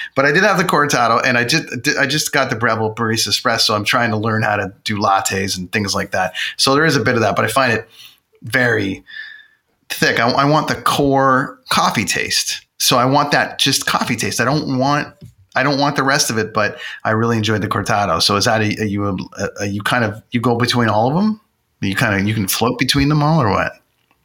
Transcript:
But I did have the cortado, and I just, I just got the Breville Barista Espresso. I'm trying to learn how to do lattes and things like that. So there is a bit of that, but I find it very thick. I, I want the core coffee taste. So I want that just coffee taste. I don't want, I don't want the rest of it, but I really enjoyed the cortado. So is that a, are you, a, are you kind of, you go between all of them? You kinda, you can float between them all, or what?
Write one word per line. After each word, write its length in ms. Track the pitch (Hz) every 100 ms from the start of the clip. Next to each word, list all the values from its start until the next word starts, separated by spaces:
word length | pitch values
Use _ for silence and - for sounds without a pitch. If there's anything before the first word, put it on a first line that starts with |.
| -
But 100 | -
I 60 | 139
did 120 | 151
have 120 | 202 185
the 60 |
cortado, 560 | 185 147 143 135 117 117 131
and 100 | 123
I 80 |
just, 220 | 120 160 156 135 147 143
I 80 | 135
just 240 | 151 -
got 160 | 151 131
the 60 | 120
Breville 380 | 117 110 110
Barista 340 | 110 113 113 107
Espresso. 460 | - 123 113 -
I'm 100 | 107
trying 280 | 101 127 117
to 40 | 110
learn 260 | 113 110
how 140 | 107 104
to 160 | 95 -
do 120 | - 104
lattes 600 | 104 98 95 98 98 92
and 120 | 90
things 220 | 110 98 95
like 160 | 92
that. 200 | 98 92 - - -
So 180 | -
there 120 | 139 160
is 80 | 139
a 40 |
bit 160 | 127 120
of 40 |
that, 120 | 107 101
but 80 |
I 40 | 110
find 240 | - 127
it 160 | 113 - - - _ _ _
very 600 | 117 127 123 107 98 95 - - - - - _ _ _ -
thick. 300 | - 151 127
I, 100 | 120
I 140 | 127
want 240 | 143 151 -
the 80 | 117
core 840 | - - 143 135 135 127 139 - -
coffee 340 | - 214 -
taste. 600 | 92 - - - - - _ -
So 180 | - 127
I 60 |
want 280 | 127 143 143
that 260 | 143 110 -
just 260 | 139 131 -
coffee 300 | - - 110
taste. 240 | 107 -
I 40 |
don't 340 | 120 151 - 131
want, 340 | 131 143 - - - - _ -
I 80 |
don't 160 | 131 139
want 160 | 143 143
the 80 |
rest 260 | 131 147 143
of 80 | 110
it, 160 | 107
but 240 | 110 104 - - -
I 80 | 110
really 260 | 110 117 117
enjoyed 260 | 107 107
the 60 | 92
cortado. 540 | 101 95 107 101 82
So 140 | - 101
is 80 |
that 160 | 110 110
a, 160 | 104 87
are 40 |
you, 220 | 107 101 101
a, 80 | 92 - - 98 -
are 80 | 101
you 160 | 101
kind 220 | 107 123
of, 180 | 110 104 -
you 100 | 123
go 160 | 120 120
between 320 | 123 123 117
all 200 | 104 120
of 60 | 160
them? 240 | 214 214 _ _ _ -
You 120 | 98
kinda, 280 | - 117 98 101
you 60 |
can 160 | 110 95
float 300 | - 117 127
between 320 | 127 143 139
them 120 | 151
all, 180 | 147 160
or 100 | 113
what? 220 | 92 82 - _ _ _ _